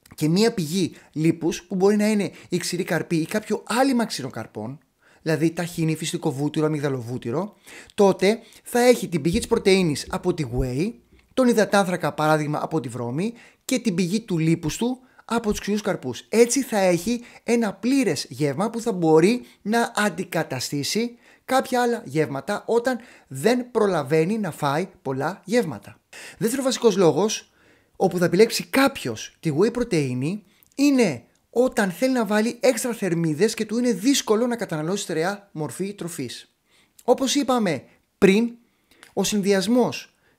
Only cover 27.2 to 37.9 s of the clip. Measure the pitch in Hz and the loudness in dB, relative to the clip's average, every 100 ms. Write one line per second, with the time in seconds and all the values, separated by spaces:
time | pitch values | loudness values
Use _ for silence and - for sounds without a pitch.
27.2 | 214 - - _ _ _ _ - 190 180 | 0 -2 -12 _ _ _ _ -2 -2 2
28.2 | 175 175 226 - 175 262 269 269 131 107 | 2 4 4 2 -2 2 2 0 -6 -8
29.2 | - _ 165 143 220 240 240 165 135 123 | -10 _ -4 2 2 0 -2 0 0 -2
30.2 | 139 208 - _ _ - 285 262 208 123 | -4 -6 -10 _ _ 0 2 4 2 0
31.2 | - _ _ 226 254 254 196 170 262 254 | -10 _ _ 0 0 2 -2 0 0 0
32.2 | 208 214 226 233 247 254 247 226 190 170 | 0 0 0 0 2 2 -2 -4 -2 0
33.2 | 165 147 214 214 214 226 247 190 220 269 | 0 0 0 0 -4 -2 -2 0 0 0
34.2 | - 214 247 233 190 160 156 196 - 156 | 2 0 0 -2 -4 -4 -4 -4 -4 -2
35.2 | 170 202 - - 151 - 196 202 170 - | -2 -4 -10 -8 -8 -6 -8 -8 -10 -8
36.2 | 123 - - _ _ _ _ _ - 254 | -10 -12 -18 _ _ _ _ _ -2 0
37.2 | 262 285 254 247 202 135 - | 0 0 0 0 0 -2 -6